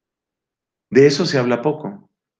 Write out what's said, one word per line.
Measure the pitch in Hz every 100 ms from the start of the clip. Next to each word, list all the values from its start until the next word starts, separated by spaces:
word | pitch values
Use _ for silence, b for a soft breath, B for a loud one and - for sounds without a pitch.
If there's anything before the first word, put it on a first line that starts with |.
| _ _ _ _ _ _ _ _ -
De | 117 143
eso | 143 160
se | 139
habla | 120 120
poco. | 151 147 104 101 _ _ _